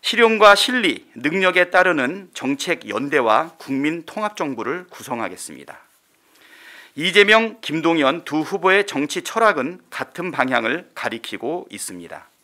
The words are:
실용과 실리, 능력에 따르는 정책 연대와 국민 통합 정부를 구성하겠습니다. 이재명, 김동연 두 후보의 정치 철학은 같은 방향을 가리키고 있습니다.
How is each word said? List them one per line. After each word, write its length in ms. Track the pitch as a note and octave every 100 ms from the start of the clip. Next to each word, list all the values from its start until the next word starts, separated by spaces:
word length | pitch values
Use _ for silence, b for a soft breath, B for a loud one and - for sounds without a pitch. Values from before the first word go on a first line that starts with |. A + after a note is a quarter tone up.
실용과 540 | - G#3 A3+ A3 G#3 G3+
실리, 540 | - B3+ G3+ A2 _ -
능력에 540 | C3 F3 F#3 F3+ F3
따르는 600 | F3+ F3+ E3 B2+ F#3 F#3
정책 560 | - B2+ C#3 - E3 A2
연대와 640 | G#2 C#3+ D3 A#2 G#2+ D#3+ -
국민 480 | - C3+ D3 E3+ D#3+
통합 300 | - G#3 G#3
정부를 500 | D#3+ A#2+ A2+ E3 F3+
구성하겠습니다. 880 | - - A#2+ G#2 F2+ - C2+ C#2+ - _ _ _ _ B B B B B B B -
이재명, 680 | E3+ F#3+ G3+ A3 A3+ G#3
김동연 640 | - D3+ D#3+ E3+ C#3 E3 E3
두 160 | D3
후보의 440 | D3+ F#3+ F#3+ F#3+ G3
정치 380 | D3 D3 F#3
철학은 560 | - - A3 F#3 C3 F3+ _
같은 420 | - C3 - F3
방향을 580 | D#3+ C3 B2 A2+ C#3+ G3+
가리키고 760 | - B2 A2 - G2+ A#2 E3+ -
있습니다. 560 | G2+ - F2+ E2 C#2+ - _